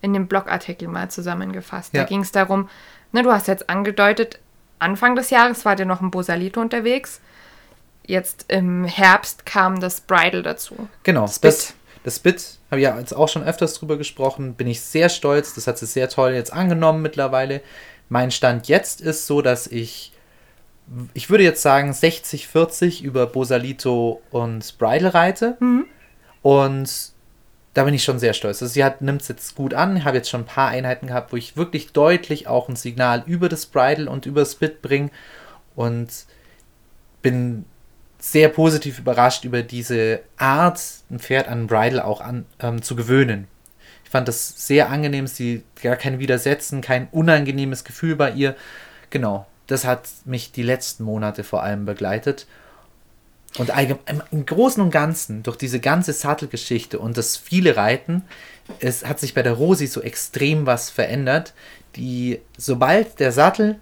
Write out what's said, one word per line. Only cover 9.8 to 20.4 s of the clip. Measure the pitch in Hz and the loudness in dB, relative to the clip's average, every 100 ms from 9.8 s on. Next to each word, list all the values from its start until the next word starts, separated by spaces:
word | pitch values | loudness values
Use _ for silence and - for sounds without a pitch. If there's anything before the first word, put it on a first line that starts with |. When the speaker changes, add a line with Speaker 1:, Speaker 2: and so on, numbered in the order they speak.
Speaker 1:
das | 185 - | -4 -8
Bridle | - 180 170 185 | 0 2 2 0
dazu. | 170 - - - - - | -6 -8 -10 -14 -16 -4
Speaker 2:
Genau, | - 160 | 0 2
Speaker 1:
Das | 104 - | 2 4
Speaker 2:
das, | 156 156 - | 6 6 -2
Speaker 1:
Bit. | - _ - | -12 _ -14
Speaker 2:
das | - - | -10 0
Bit, | 180 180 - - _ | 0 0 -6 -18 _
habe | 139 | 0
ich | |
ja | 135 117 | 0 0
jetzt | 123 131 | -8 2
auch | 156 | 2
schon | 160 | 2
öfters | 147 - 160 | -4 -2 -2
drüber | - 156 147 | -2 -6 -4
gesprochen, | 147 - 135 131 135 | -4 -2 -2 -2 -10
bin | 117 123 | -4 -4
ich | 117 | -4
sehr | - 160 170 | -4 2 2
stolz, | - 143 147 147 | 2 2 2 0
das | - 113 | -6 -6
hat | 117 | -4
sie | 113 | -4
sehr | - 127 | -2 -2
toll | - 131 | 2 0
jetzt | 127 117 | 0 -4
angenommen | 160 185 165 160 156 | -2 0 2 2 2
mittlerweile. | 156 147 135 131 135 139 - - - - _ | -2 -2 -2 0 -2 -6 -10 -20 -20 -20 _
Mein | 120 127 | -2 0
Stand | - 131 120 117 | 2 0 0 2
jetzt | 165 - - | 2 2 -8
ist | 160 156 - | -6 -6 -2
so, | 147 | 0
dass | 135 123 - | 2 0 -4
ich, | 117 113 - - _ _ _ | -8 -8 -14 -18 _ _ _